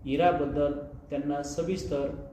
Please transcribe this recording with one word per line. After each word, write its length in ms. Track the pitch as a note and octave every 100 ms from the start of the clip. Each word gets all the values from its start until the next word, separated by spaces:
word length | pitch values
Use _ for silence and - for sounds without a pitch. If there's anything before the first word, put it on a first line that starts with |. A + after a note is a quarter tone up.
| C3
इराबद्दल 640 | C#3+ F3 D#3 C#3 D3 C#3+ - - - -
त्यांना 320 | C#3+ C#3+ C#3+
सविस्तर 680 | C#3+ - D#3+ F#3 - C#3+ C#3 - -